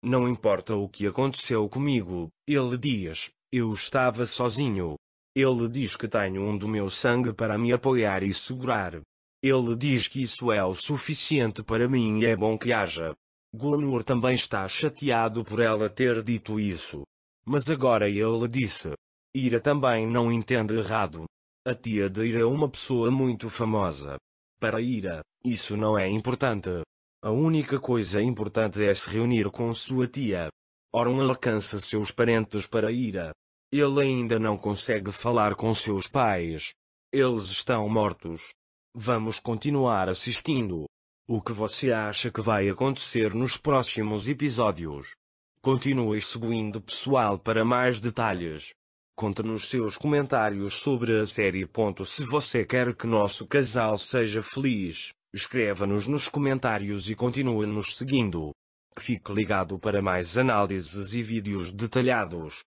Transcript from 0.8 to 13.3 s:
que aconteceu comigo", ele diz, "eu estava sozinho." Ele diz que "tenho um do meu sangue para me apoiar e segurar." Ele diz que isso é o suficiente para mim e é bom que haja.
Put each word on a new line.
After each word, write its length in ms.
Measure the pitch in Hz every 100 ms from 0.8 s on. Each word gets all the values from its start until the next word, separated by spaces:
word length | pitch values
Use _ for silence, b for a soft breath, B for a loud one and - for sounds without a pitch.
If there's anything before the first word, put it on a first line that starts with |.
| 101
que 180 | - 101
aconteceu 640 | 95 135 127 - 113 104
comigo", 600 | 131 143 127 87 90 82 _ -
ele 320 | 143 127 127
diz, 520 | 139 117 87 80 - _ _
"eu 200 | 127 113
estava 520 | 101 - 135 127 113 120
sozinho." 720 | - 123 110 143 98 87 73 _ _ _
Ele 360 | - 135 127 117
diz 260 | 123 113 -
que 140 | 110
"tenho 320 | 113 98 95
um 160 | 101 104
do 100 | 104
meu 220 | 107 98
sangue 420 | - 131 120 123
para 260 | 107 113 107
me 140 | 117
apoiar 500 | 120 135 127 107 95
e 120 | 98
segurar." 680 | 95 - 127 127 113 92 82 76 _ _ _
Ele 340 | 135 131 117 117
diz 320 | 143 127 -
que 120 | 135
isso 280 | 123 - 123
é 100 | 107 95
o 100 | 92
suficiente 880 | - 143 - 156 - 151 117 107
para 240 | 107 113 123
mim 320 | 131 113 107
e 60 | 117
é 100 | 107
bom 220 | 107 110
que 160 | 120
haja. 400 | 113 95 80 82 76 _